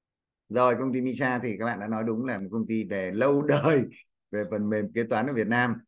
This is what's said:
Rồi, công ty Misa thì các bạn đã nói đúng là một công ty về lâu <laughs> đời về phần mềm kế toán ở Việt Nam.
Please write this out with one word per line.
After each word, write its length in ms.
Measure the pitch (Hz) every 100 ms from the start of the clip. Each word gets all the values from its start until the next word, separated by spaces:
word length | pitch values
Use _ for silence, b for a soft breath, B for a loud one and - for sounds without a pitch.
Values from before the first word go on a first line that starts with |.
| _ _ _ _ -
Rồi, 260 | 110 123 117
công 140 | 131
ty 80 | 127
Misa 380 | 127 120 131 123
thì 120 | 123 101
các 60 | 117
bạn 140 | 98
đã 80 | 107
nói 160 | 110 113
đúng 180 | 110 131
là 120 | 104
một 100 | 95
công 160 | 113 107
ty 180 | 113 98
về 260 | 98 92
lâu 300 | 101 131 143
<laughs> 60 | 147
đời 380 | 143 147 147 107 B B _ _
về 120 | 104 101
phần 180 | 104 104
mềm 220 | 107 104
kế 100 | 113
toán 240 | 113 107 127
ở 60 |
Việt 140 | 127 104
Nam. 280 | 120 123 110